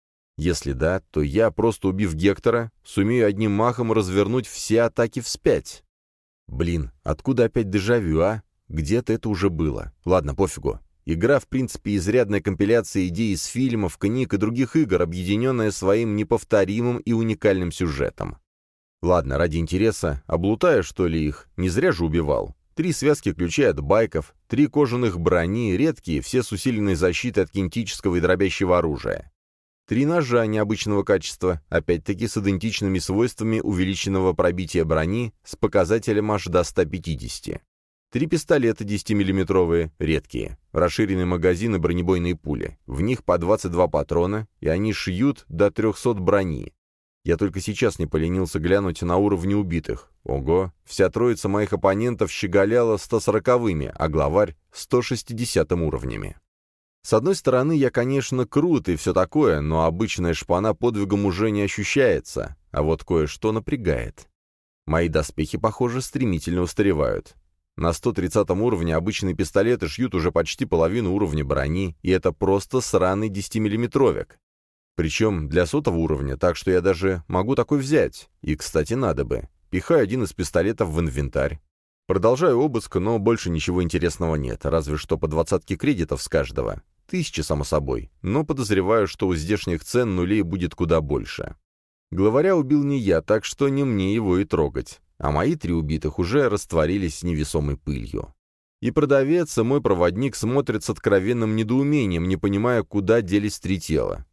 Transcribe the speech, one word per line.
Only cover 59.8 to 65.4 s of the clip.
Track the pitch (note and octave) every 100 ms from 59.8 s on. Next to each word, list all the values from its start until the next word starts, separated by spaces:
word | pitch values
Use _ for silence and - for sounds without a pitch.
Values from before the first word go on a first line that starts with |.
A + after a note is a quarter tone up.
| E2
обычная | F2 A2+ - F2
шпана | E2 - F2+ A2
подвигом | - A#2+ G#2+ G2+ G2+ G2+
уже | F2+ A2
не | G#2
ощущается, | G2+ - G2 C#3 B2 D#2 - - - - _
а | -
вот | D2+ D#2+
кое-что | - E2+ D2+ - A2
напрягает. | A2 - C#3 F2+ B1+ A1+ - - _ _ _ _ _ -
Мои | D#2+ E2+
доспехи, | D#2 D2 -